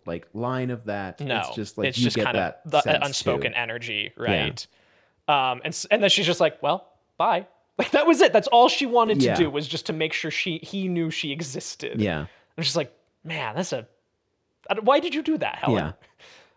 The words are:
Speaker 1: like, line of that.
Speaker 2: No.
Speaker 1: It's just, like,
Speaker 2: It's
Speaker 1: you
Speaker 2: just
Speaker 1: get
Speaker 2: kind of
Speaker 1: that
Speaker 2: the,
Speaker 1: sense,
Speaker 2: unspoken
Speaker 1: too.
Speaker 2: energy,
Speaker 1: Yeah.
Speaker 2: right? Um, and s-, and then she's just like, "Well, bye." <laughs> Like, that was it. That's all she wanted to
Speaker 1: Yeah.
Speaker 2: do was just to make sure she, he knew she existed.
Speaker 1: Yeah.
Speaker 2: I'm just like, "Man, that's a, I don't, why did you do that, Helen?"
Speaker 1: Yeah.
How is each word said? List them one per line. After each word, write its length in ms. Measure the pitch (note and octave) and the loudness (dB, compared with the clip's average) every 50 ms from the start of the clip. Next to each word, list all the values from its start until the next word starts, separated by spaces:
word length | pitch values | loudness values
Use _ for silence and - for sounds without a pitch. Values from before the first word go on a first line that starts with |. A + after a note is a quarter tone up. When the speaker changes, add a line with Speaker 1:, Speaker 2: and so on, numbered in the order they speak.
| _ | _
Speaker 1:
like, 200 | - E2+ E2+ E2 - - | -10 -10 -10 -10 -12 -10
line 360 | G#2 A#2 B2 C3 B2+ B2+ B2 | -8 -6 -4 -4 -4 -4 -6
of 140 | B2 A2+ A2 | -6 -8 -8
that. 340 | G#2+ G2+ G2+ G2 F#2+ F2+ - | -8 -8 -6 -8 -8 -10 -10
Speaker 2:
No. 180 | D3 C3+ B2 G#2+ | -6 -4 -4 -4
Speaker 1:
It's 120 | F#2 C2 A#1+ | -4 -6 -6
just, 240 | - G#2+ G#2 - - | -8 -10 -8 -6 -4
like, 100 | B2 C#3 | -4 -4
Speaker 2:
It's 100 | B2 A#2 | 0 0
Speaker 1:
you 60 | B2 | 0
Speaker 2:
just 120 | A2+ - | 0 0
Speaker 1:
get 80 | A#2 G#2+ | 0 -2
Speaker 2:
kind 120 | B2+ A#2+ | 0 0
of 60 | G2+ F2+ | -2 -2
Speaker 1:
that 200 | E2+ - - - E3 | -4 -6 -10 -6 0
Speaker 2:
the, 100 | C#3 D3 C#3 | 0 2 2
Speaker 1:
sense, 240 | - D3+ - - | 2 0 0 0
Speaker 2:
unspoken 460 | C#3+ C3+ - - C#3+ B2+ - C#3 A#2+ - | -2 -4 -4 -2 -2 -2 -2 -2 -4 -4
Speaker 1:
too. 60 | - | -4
Speaker 2:
energy, 540 | A#2+ A#2 A2+ A#2+ A#2+ A#2+ G#2+ G#2 G#2 - - - | -6 -6 -8 -8 -8 -6 -4 -4 -6 -6 -8 -6
Speaker 1:
Yeah. 40 | A#2 | -2
Speaker 2:
right? 420 | A#2 G2 - G#2+ G#2+ - - - - _ _ _ _ _ _ _ _ _ _ _ - | 0 0 0 0 -2 -4 -8 -12 -16 _ _ _ _ _ _ _ _ _ _ _ 2
Um, 320 | D3+ C#3+ C3 C3 B2+ B2 - | 2 2 2 0 -2 -2 -6
and 80 | D3+ E3+ | -8 -8
s-, 140 | - - - | -8 -2 0
and 120 | G#3 A3 G#3 | 2 4 4
then 80 | G3 | 4
she's 160 | G3+ G3+ G3 | 4 4 2
just 140 | D#3+ F#3+ - | 0 2 2
like, 220 | F3 D#3 D3+ - - | 2 2 2 0 -2
"Well, 260 | C#3+ D#3 F#3+ - _ _ _ _ _ _ - | 0 0 -2 -4 _ _ _ _ _ _ -2
bye." 280 | D#3+ G#3+ G#3 F3 G3 - _ | 0 2 0 0 -2 -6 _
<laughs> 40 | _ _ _ _ | _ _ _ _
Like, 140 | - F#3+ - | -4 -2 2
that 160 | - C#4+ D4+ | 2 4 6
was 140 | E4 E4 B3+ | 6 6 8
it. 120 | F4 C#4 - | 6 6 6
That's 140 | G#3+ - | 4 4
all 220 | - - A#3 A#3+ A#3+ | 6 8 8 8 8
she 180 | - - C#4 | 6 2 0
wanted 320 | B3+ A#3 A#3+ A3+ A3 G#3+ C#3 | 2 4 4 4 4 4 4
to 80 | C3 | 4
Speaker 1:
Yeah. 80 | - G2+ | 4 4
Speaker 2:
do 160 | - F3 D3+ | 4 2 2
was 160 | C3+ D3 D3+ | 2 -2 -4
just 200 | - E3 D#3+ - | -4 -6 -6 -6
to 60 | - E3+ | -6 -4
make 200 | D#3 D#3 D#3+ - | -2 -2 -2 -4
sure 180 | - - D#3+ | -4 -6 -6
she, 280 | D3+ - - F#3+ D#3+ D#3+ | -4 -4 -4 -4 -4 -6
he 280 | - - - G3+ F#3+ | -8 -8 -6 -4 -4
knew 240 | F#3 F3+ E3+ E3 D#3+ | -2 -2 -2 -2 -2
she 220 | D#3+ - - D3+ C#3 | -4 -4 -6 -6 -6
existed. 680 | D#3 E3 C#3 C3 D#3+ - - - - C3 A#2+ A2+ - | -6 -8 -8 -8 -10 -10 -10 -10 -10 -10 -6 -2 -2
Speaker 1:
Yeah. 200 | G#2 G2+ E2 D2+ D2+ E2+ - _ _ _ _ | 0 0 0 -2 -4 -8 -12 _ _ _ _
Speaker 2:
I'm 60 | - D#3+ | -6 -4
just 140 | C3+ - | -2 -2
like, 160 | E3 D3 A#2+ _ _ _ _ _ _ - | -2 -4 -4 _ _ _ _ _ _ -12
"Man, 320 | D#3+ E3 D#3 C3+ A2+ G#2+ | -10 -8 -6 -6 -6 -6
that's 160 | C#3+ F#3 - D3+ | -6 -6 -4 -6
a, 160 | B2+ A2+ - _ _ _ _ _ _ _ _ _ _ _ _ _ _ _ - | -6 -8 -10 _ _ _ _ _ _ _ _ _ _ _ _ _ _ _ -6
I 40 | G3+ | -4
don't, 100 | G#3 A3 | 0 2
why 160 | A3 C4+ D4+ | 4 4 4
did 120 | E4+ F4 C4 | 2 -2 -4
you 100 | D4+ D#4 | -4 -2
do 120 | - D#4 D4+ | -2 -2 -2
that, 180 | - - - | -2 -4 -4
Helen?" 300 | - - - A2+ G2 D2+ | -4 -2 0 0 0 -2
Speaker 1:
Yeah. 60 | D#2 - - _ _ _ _ - - - - - _ _ | -4 -8 -12 _ _ _ _ -20 -20 -20 -20 -20 _ _